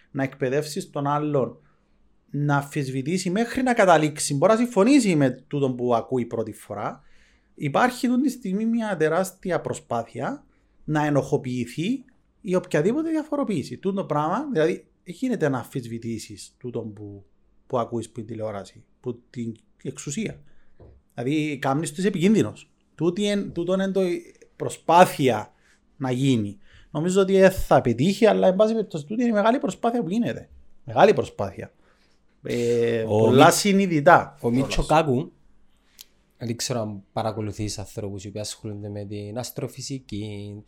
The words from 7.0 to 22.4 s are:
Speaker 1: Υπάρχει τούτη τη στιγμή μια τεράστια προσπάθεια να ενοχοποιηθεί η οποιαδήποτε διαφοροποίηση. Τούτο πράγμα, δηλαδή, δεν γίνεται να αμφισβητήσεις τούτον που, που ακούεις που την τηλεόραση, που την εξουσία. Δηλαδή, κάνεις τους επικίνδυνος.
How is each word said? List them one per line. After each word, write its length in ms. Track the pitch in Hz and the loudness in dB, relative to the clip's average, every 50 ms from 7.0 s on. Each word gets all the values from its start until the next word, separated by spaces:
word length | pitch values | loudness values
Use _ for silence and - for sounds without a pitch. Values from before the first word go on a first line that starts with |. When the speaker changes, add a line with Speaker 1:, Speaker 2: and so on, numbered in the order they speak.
| _ - - - _ _ _ _ _ _ _ | _ -20 -20 -20 _ _ _ _ _ _ _
Speaker 1:
Υπάρχει 520 | - - 143 139 - 233 254 247 - - 240 | -8 -6 -2 0 2 2 2 0 0 -2 0
τούτη 140 | 254 247 | 0 2
τη 80 | 285 277 | 0 0
στιγμή 340 | - - - 196 185 208 220 | -2 -4 -6 -4 -4 -2 -2
μια 320 | 226 226 233 220 214 196 | -2 -2 -2 -2 -2 -2
τεράστια 640 | 156 156 156 160 175 190 185 - _ - 190 170 147 | 0 0 0 0 0 -2 -4 -6 _ -6 -4 -4 -4
προσπάθεια 840 | - - - - - - 113 120 113 - - 117 135 185 277 294 - _ _ _ _ _ _ _ - | -4 -6 -8 -8 -8 -6 -6 -6 -6 -6 -8 -8 -8 -8 -8 -10 -14 _ _ _ _ _ _ _ -6
να 200 | - 151 151 151 | -4 -2 0 0
ενοχοποιηθεί 1000 | 151 147 139 135 - 147 - 139 127 123 123 117 - - - 165 202 262 269 - _ _ _ _ _ _ _ | 2 2 0 0 0 -2 -2 -2 -2 -4 -4 -6 -6 -6 -4 -4 -4 -4 -6 -8 _ _ _ _ _ _ _
η 140 | - 196 180 | -6 -2 -2
οποιαδήποτε 560 | 180 180 - - 151 151 202 240 311 320 330 | -2 -2 0 0 2 2 2 0 0 -2 -2
διαφοροποίηση. 680 | 320 311 302 - 294 285 269 240 202 147 - - 120 - | -2 -4 -4 -4 -4 -4 -2 -2 -2 -4 -4 -6 -8 -8
Τούτο 260 | - 190 196 190 170 | -6 -4 -4 -4 -4
πράγμα, 440 | 139 151 147 151 160 185 233 311 294 | -2 -2 -2 0 -2 -2 -4 -4 -2
δηλαδή, 200 | 240 160 151 170 190 - - _ _ _ _ | 0 2 2 2 0 -4 -10 _ _ _ _
δεν 100 | - 175 | -18 -10
γίνεται 340 | - 262 254 233 170 160 143 | -6 -4 -4 -2 0 0 -2
να 100 | 131 120 | -2 -2
αμφισβητήσεις 960 | 110 - - 135 117 113 117 113 113 113 113 107 - - 104 98 - - _ _ | -6 -8 -10 -10 -10 -10 -10 -10 -8 -8 -10 -10 -10 -14 -18 -18 -20 -20 _ _
τούτον 340 | - 123 120 123 107 110 | -12 -10 -8 -8 -10 -10
που, 320 | 101 104 104 101 101 101 - _ _ _ _ _ _ _ _ | -12 -14 -16 -16 -16 -18 -20 _ _ _ _ _ _ _ _
που 120 | - - 120 | -6 -4 -4
ακούεις 280 | 113 - 120 117 107 - | -4 -4 -4 -8 -8 -8
που 60 | - | -12
την 120 | 120 110 | -14 -14
τηλεόραση, 580 | 107 113 107 110 110 104 98 95 - - 107 - _ _ _ | -12 -10 -8 -8 -8 -8 -8 -12 -14 -18 -20 -20 _ _ _
που 200 | - 127 120 - _ _ | -10 -10 -10 -10 _ _
την 240 | - 123 117 113 110 - _ _ _ _ | -12 -10 -10 -10 -10 -14 _ _ _ _
εξουσία. 580 | - 139 - - - 147 147 214 214 - - - - - - - - - - - - - - - _ _ - | -14 -14 -12 -12 -10 -10 -6 -6 -6 -6 -8 -12 -18 -20 -20 -20 -20 -20 -20 -20 -20 -20 -20 -20 _ _ -10
Δηλαδή, 440 | - 127 131 151 156 151 151 147 127 | -8 -4 -2 -2 -2 -2 -4 -4 -4
κάνεις 340 | - 135 135 147 165 147 | -2 -2 -2 -2 -2 -6
τους 120 | 147 - 185 | -4 -2 -2
επικίνδυνος. 640 | 208 196 170 160 202 226 190 | -2 0 2 4 4 4 4